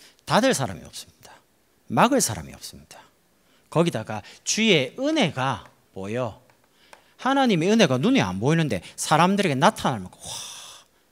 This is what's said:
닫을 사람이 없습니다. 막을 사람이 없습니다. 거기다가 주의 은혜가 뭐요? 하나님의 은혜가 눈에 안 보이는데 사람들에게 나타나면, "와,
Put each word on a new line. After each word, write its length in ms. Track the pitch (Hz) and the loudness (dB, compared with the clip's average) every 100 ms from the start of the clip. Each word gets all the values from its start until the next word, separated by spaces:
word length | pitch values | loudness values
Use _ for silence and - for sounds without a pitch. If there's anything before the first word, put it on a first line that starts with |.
| - _ | -20 _
닫을 300 | - 160 262 | 0 2 2
사람이 280 | 202 120 82 67 | 0 -4 -6 -14
없습니다. 500 | - - _ - - _ _ _ _ _ | -18 -20 _ -20 -20 _ _ _ _ _
막을 340 | 113 220 269 | 2 2 2
사람이 320 | - 104 69 | 0 -4 -10
없습니다. 480 | - - - 71 - - _ _ _ _ _ _ | -16 -20 -20 -20 -20 -20 _ _ _ _ _ _
거기다가 540 | 151 170 120 110 107 - - | 0 0 -2 -8 -10 -12 -16
주의 540 | - - 226 170 127 - | -6 0 4 4 2 -4
은혜가 720 | 269 320 185 - 131 107 - _ _ | -2 0 0 0 -4 -4 -10 _ _
뭐요? 560 | - 95 117 120 - _ _ _ _ _ - _ _ | -12 -8 -6 -6 -8 _ _ _ _ _ -20 _ _
하나님의 520 | 254 277 262 180 170 | -2 0 2 2 2
은혜가 260 | 226 175 127 | 4 4 4
눈에 220 | 170 269 | 2 2
안 200 | 101 92 | 0 0
보이는데 400 | 117 165 156 95 - - | 0 2 0 -4 -6 -12
사람들에게 600 | - 151 175 196 190 131 | 0 4 4 2 0 2
나타나면, 480 | 175 214 185 120 92 | 2 2 -4 -4 -8
"와, 140 | - - - - - - - _ _ _ | -16 -14 -14 -14 -18 -20 -20 _ _ _